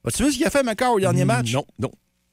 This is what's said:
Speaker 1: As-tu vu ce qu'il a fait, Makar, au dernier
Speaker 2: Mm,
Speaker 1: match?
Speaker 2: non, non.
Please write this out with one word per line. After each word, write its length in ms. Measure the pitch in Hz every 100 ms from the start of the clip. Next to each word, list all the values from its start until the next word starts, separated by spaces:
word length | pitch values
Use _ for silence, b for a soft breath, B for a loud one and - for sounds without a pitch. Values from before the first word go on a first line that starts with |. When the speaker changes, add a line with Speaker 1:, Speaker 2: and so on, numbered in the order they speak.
| -
Speaker 1:
As-tu 140 | -
vu 80 | 262
ce 60 | 254
qu'il 100 | 311
a 40 |
fait, 120 | 285
Makar, 300 | 254 214 254
au 80 | 226
dernier 240 | 185 175
Speaker 2:
Mm, 20 | -
Speaker 1:
match? 260 | - 117
Speaker 2:
non, 120 | 123 - -
non. 100 | 127 - _ _ _